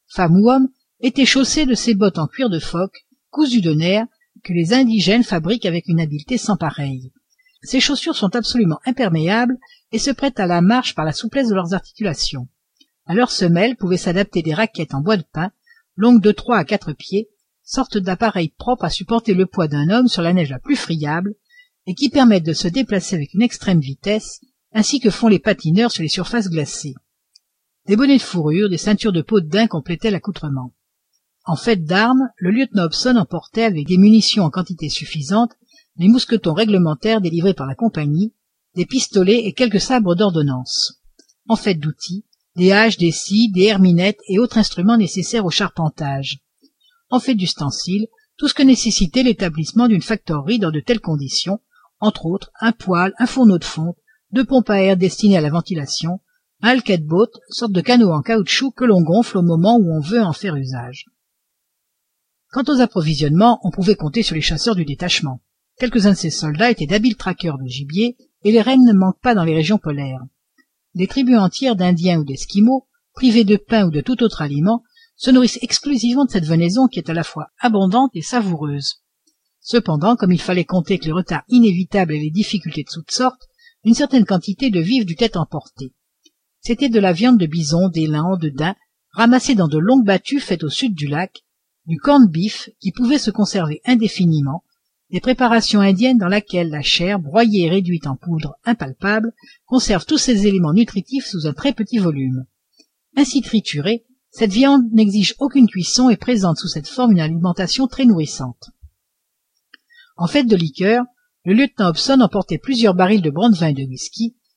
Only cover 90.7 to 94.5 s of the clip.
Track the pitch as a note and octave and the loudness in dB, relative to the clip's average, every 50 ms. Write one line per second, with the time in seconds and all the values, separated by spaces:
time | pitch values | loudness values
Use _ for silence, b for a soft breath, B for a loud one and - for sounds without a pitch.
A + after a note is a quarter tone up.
90.7 | - - C4+ A#3+ F#3+ D3+ D3 C#3+ D3 D#3 F#3+ F#3+ _ - _ _ _ _ _ _ | -4 -4 -4 -4 -4 -4 -6 -6 -4 -4 -6 -8 _ -20 _ _ _ _ _ _
91.7 | _ _ _ D#3+ E3 - - C#4 C#4+ C#4 B3 F#3 D3+ D#3+ F#3 G#3+ - - - - | _ _ _ -8 -8 -2 2 4 6 6 6 6 4 0 -2 -4 -6 -8 -14 -18
92.7 | _ _ - F#3+ - - B3 A#3 D4+ C4+ - G#3+ - A3 G3+ - - G3 E3 D3+ | _ _ -8 -8 -4 -2 0 0 0 0 0 -2 -2 -2 -2 0 0 -2 -2 -2
93.7 | D3+ - - B3 B3+ A3+ A3+ G3 - - F3+ E3+ D#3+ D3+ C#3 C#3 | -6 -6 0 2 2 2 2 0 0 2 2 2 2 2 0 -2